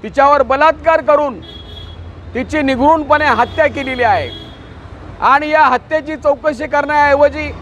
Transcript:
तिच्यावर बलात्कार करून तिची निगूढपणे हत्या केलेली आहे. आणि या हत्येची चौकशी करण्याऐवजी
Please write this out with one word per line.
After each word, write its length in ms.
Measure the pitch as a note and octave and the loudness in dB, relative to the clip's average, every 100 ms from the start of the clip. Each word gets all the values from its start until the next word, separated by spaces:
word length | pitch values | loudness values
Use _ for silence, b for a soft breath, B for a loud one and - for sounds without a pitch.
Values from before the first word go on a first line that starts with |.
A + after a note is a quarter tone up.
तिच्यावर 400 | A3 C4+ C#4 C#4+ | -4 2 4 4
बलात्कार 580 | B3 C4+ D#4 D4+ E4 D#4+ | 2 4 2 2 0 2
करून 400 | D4+ D4 D4 G3 - - - - - - - - - | 2 2 0 -6 -16 -20 -18 -18 -18 -18 -18 -18 -10
तिची 280 | A#3 B3+ D4+ | -8 -4 -2
निगूढपणे 640 | C4+ C4 C#4+ D#4+ C#4+ D4 | 0 2 4 2 2 2
हत्या 420 | D4 A3+ A#3+ - D4 | 2 2 0 0 -2
केलेली 360 | A#3 C4 B3+ | -2 -6 -2
आहे. 280 | A#3 F#3 B2+ - - - - - - - - - | 0 0 -2 -12 -18 -20 -20 -20 -20 -18 -18 -2
आणि 280 | A3 C#4 D4+ | 2 2 2
या 120 | D#4 | 2
हत्येची 540 | C#4+ B3 - D#4 C#4+ D4+ | 4 2 -2 -4 -4 -4
चौकशी 500 | D4 C#4 D4+ A#3+ D4+ | -2 0 -2 -4 -4
करण्याऐवजी 880 | D4 C#4+ D4 C#4+ C#4 D4 D4 D4 - | -2 0 2 2 4 2 2 -10 -10